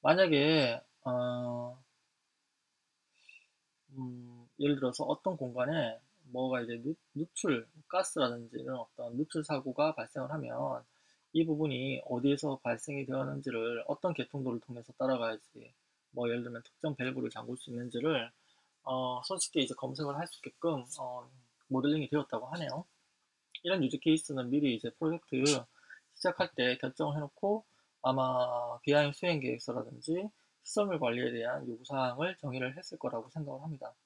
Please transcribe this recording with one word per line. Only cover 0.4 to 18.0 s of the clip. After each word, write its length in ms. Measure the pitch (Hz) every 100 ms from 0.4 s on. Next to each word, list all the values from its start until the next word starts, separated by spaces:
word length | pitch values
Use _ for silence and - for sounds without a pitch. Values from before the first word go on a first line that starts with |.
| 147 160 131 117 - _
어, 760 | - 123 123 123 123 120 120 127 131 _ _ _ _ _ _ _ _ _ _ _ _ _ - - _ _ _ _ _ 135
음, 520 | 127 123 120 120 120 _
예를 180 | 143 143
들어서 280 | 131 123
어떤 320 | 127 147 - 175
공간에 640 | 131 120 127 160 120 113 _ _ 131
뭐가 280 | 123 131 127
이제 180 | 117 117
누-, 120 | 123 160 _
누출, 520 | 143 165 - 196 127 117 - -
가스라든지 680 | 180 190 - 127 120 117 120
이런 180 | 131 131
어떤 380 | 113 - 120 120
누출 280 | 151 165
사고가 500 | 151 147 131 123 156
발생을 360 | 151 - - 131
하면 540 | 156 127 120 143 123 - _ _ _ _
이 120 | 160
부분이 580 | 165 151 156 127 131 131 -
어디에서 540 | 123 135 139 151 135
발생이 440 | 120 120 - 139 135
되었는지를 800 | 131 135 139 139 117 113 120 -
어떤 280 | 147 185
개통도를 460 | 160 127 143 131 117
통해서 320 | - 120 117
따라가야지, 760 | - 131 131 113 110 _ - 117 _ _ _ _
뭐 180 | 123 120
예를 140 | 120
들면 200 | 120 117
특정 320 | - _ 156 139
밸브를 340 | 127 131 120
잠글 260 | 113 117 123
수 140 | -
있는지를, 600 | 120 123 120